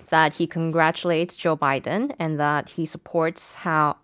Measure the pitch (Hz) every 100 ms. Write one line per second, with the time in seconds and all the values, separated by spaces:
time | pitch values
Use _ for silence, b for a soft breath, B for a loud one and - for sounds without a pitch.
0 | - 160 156 - 170 170 165 160 160 165
1 | 180 160 180 - 175 156 143 135 - 180
2 | 277 - 160 151 147 147 147 - 160 165
3 | - 170 160 - - - 180 156 151 -